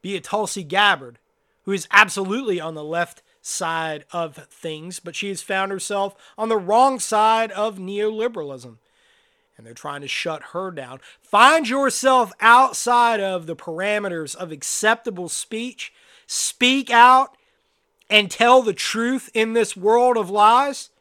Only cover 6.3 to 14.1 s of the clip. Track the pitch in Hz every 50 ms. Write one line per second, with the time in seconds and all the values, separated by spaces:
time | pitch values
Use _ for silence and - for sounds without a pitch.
6.3 | _ - 214 226 226 214 185 175 208 233 254 269 262 240 - - 226 214 214 220
7.3 | 220 226 226 220 196 190 208 226 214 190 185 185 202 202 208 214 220 214 220 247
8.3 | 233 185 156 143 135 131 120 127 113 107 _ _ _ _ _ _ _ _ _ _
9.3 | _ _ _ _ _ _ 117 113 117 - - 151 143 143 143 135 - - - 170
10.3 | 156 147 - - - 170 190 190 180 147 131 123 127 135 _ - - _ _ _
11.3 | - 202 226 269 311 330 311 220 247 277 277 262 - - - 262 262 254 240 190
12.3 | - _ 208 226 233 247 269 262 208 - - 233 240 240 240 233 226 214 196 196
13.3 | 185 180 165 160 170 - - - 160 165 185 202 208 214 208 196